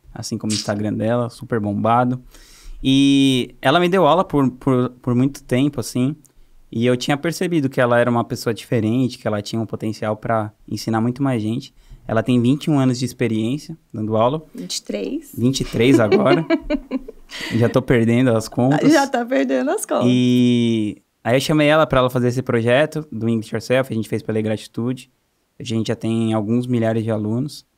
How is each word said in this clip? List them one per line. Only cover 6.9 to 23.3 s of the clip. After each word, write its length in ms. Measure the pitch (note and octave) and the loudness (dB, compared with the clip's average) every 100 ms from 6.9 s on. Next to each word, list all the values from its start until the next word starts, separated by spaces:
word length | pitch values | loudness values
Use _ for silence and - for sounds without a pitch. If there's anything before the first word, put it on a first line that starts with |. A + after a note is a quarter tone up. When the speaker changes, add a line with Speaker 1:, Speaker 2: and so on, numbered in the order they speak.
| B2 | 0
Speaker 1:
tinha 200 | C#3 C#3 | 0 -2
percebido 520 | E3+ D#3 F3+ E3 C3+ | -4 -4 -2 0 0
que 120 | C3+ | 2
ela 180 | B2 A#2+ | 2 4
era 120 | A#2+ | 2
uma 140 | A#2+ | 0
pessoa 300 | A2+ A#2+ A#2+ | -2 -4 -4
diferente, 640 | A2 - B2 G#2+ B2 B2 - | -6 -2 0 0 0 -2 -4
que 80 | A2 | -4
ela 140 | G#2 | -4
tinha 180 | - A2+ | -4 -6
um 60 | G#2+ | -6
potencial 500 | A2 A2 G#2+ G#2+ G#2+ | -6 -8 -4 -6 -4
pra 360 | A#2+ A2+ G#2 - - | -2 -2 -2 -10 -12
ensinar 340 | G#2+ - A2 | -8 -2 0
muito 220 | A#2 B2+ | 0 -2
mais 200 | C#3 A#2+ | -2 -2
gente. 320 | G#2+ B2 - _ - - - | -2 -6 -8 _ -20 -14 -4
Ela 140 | A2+ | -2
tem 180 | A#2 B2 | 2 2
vinte 240 | A#2+ C#3+ | 4 2
e 60 | - | 2
um 80 | C#3+ | 2
anos 180 | C3 B2 | 2 0
de 60 | |
experiência 720 | B2 - A#2+ A2 A2 D3 - D#3+ _ | -4 -2 -2 0 -2 -4 -8 -18 _
dando 240 | A2+ G#2+ A2 | -8 -2 2
aula. 280 | A#2+ D#3 - | 2 0 -8
Speaker 2:
Vinte 220 | - F3+ - | -14 -10 -10
e 40 | |
três. 480 | - G#3 G3 D4+ - - | -8 -8 -6 -8 -10 -2
Speaker 1:
Vinte 240 | B2 C3+ | 0 0
e 40 | |
três 360 | B2+ A#2 B2 B2 | -4 2 4 4
agora. 440 | G#2+ G#2+ G2+ D#3+ D#3+ D#4+ - D4+ - | 4 4 4 2 2 -2 -2 -6 -6
Speaker 2:
<laughs> 600 | C4 - - - - - | -10 -10 -20 -18 -12 -4
Speaker 1:
Já 140 | A2 A#2 | 0 2
tô 120 | C3 | 2
perdendo 500 | - B2 A2+ A#2+ C3 | 2 2 4 4 4
as 180 | A2+ - | 2 -2
contas. 440 | - B2+ D3 C#4 | 0 2 4 4
Speaker 2:
Já 140 | D#4 C#4 | 4 2
tá 180 | B3+ | -2
perdendo 460 | A#3+ C4+ C4 C4 C4 | -2 -2 0 -2 -2
as 160 | G4+ - | -4 -2
contas. 200 | - B2 | 0 2
Speaker 1:
E 920 | B2+ B2 B2 B2 A#2+ A#2 A2+ G#2+ - _ _ | 2 4 4 4 4 2 0 -2 -8 _ _
aí 140 | A2+ C3+ | 0 0
eu 40 | |
chamei 280 | - D#3 D3 | 2 2 4
ela 180 | D#3 D#3 | 4 2
pra 140 | C3 | 2
ela 100 | B2+ | 2
fazer 180 | B2+ B2 | 2 0
esse 140 | B2+ | -2
projeto 640 | B2 A#2+ A#2 B2+ D3+ D3+ D3+ | -2 0 2 2 2 -4 -10
do 140 | A2 | -4
English 260 | A2+ | -2